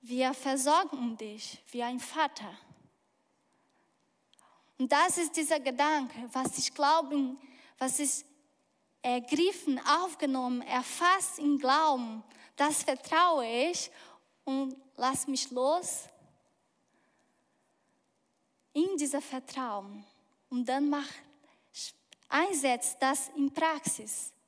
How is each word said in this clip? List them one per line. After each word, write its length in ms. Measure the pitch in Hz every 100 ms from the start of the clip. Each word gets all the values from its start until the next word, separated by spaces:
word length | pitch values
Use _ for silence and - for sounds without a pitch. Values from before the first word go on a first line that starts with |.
wir 320 | 240 247 254
versorgen 840 | 285 277 269 262 311 370 269 240 226
dich 440 | 220 214 - - -
wie 140 | 240
ein 160 | 240 254
Vater.“ 580 | - 311 294 294 208 185 - - _ _ _ _ _ _ _ _ _ _ _ _ _ _ _ _ _ _ _ _
Und 120 | 254
das 280 | 285 349 349
ist 180 | 330 330
dieser 240 | 294 311
Gedanke, 720 | 269 247 294 302 262 226 240
was 260 | 262 254 -
ich 160 | -
glaube, 640 | - 277 320 294 294 269 262 - - - _
was 220 | 262 -
ich 260 | 294 - - _ _ _ _ _ _ _
ergriffen, 760 | - - 240 294 349 392 - 254
aufgenommen, 800 | - 302 370 320 294 262 254 247
erfasst 800 | - 254 254 - 349 381 - -
im 180 | 294 285
Glauben, 680 | 254 277 320 269 233 220 - - - -
das 280 | 294 302
vertraue 640 | - 262 - 320 349 320 233
ich 420 | 233 302 349 - - - - _ _
und 320 | - 269 269 262 - -
lass 300 | 247 262 -
mich 220 | 269 -
los 540 | 247 262 330 359 - - _ _ _ _ _ _ _ _ _ _ _ _ _ _ _ _ _ _ _ _ _ _ _ _ _ _
in 220 | 285 359 370
dieser 240 | 285 277
Vertrauen. 840 | - 262 262 - 247 202 196 208 208 _ _ _ _
Und 180 | 247 247
dann 180 | 262 294
mach, 200 | 285 285 - - _ _ _ _ - - - _ - _
einsetz 680 | 277 359 349 277 240 - -
das 300 | 262 277 -
in 220 | - 277
Praxis. 840 | 294 320 302 - - 214 - - _